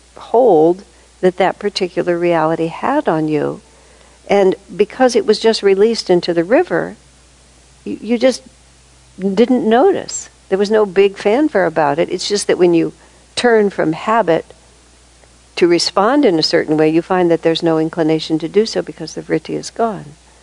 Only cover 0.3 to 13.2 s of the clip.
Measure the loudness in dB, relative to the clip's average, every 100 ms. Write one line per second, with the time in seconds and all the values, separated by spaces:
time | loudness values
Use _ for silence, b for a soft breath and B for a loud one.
0.3 | 2 4 4 4 0 -6 b b b -2
1.3 | 0 -2 -2 -8 -6 -6 -4 -4 -2 0
2.3 | 0 0 -2 -4 -4 -4 -2 0 -2 -2
3.3 | -2 -4 -8 -16 b b b b b -2
4.3 | 2 2 0 -8 -4 -4 0 0 2 0
5.3 | 0 0 0 0 2 2 0 0 0 2
6.3 | -2 2 0 2 -2 -4 -10 _ _ _
7.3 | _ _ _ _ _ -12 -10 -4 2 2
8.3 | 0 -10 _ _ _ _ _ _ -6 -4
9.3 | 0 2 2 2 4 4 2 -6 -12 -12
10.3 | _ _ -2 0 2 2 2 0 0 0
11.3 | 0 0 0 0 0 0 0 -2 -4 -4
12.3 | -4 -2 2 2 2 0 -6 b b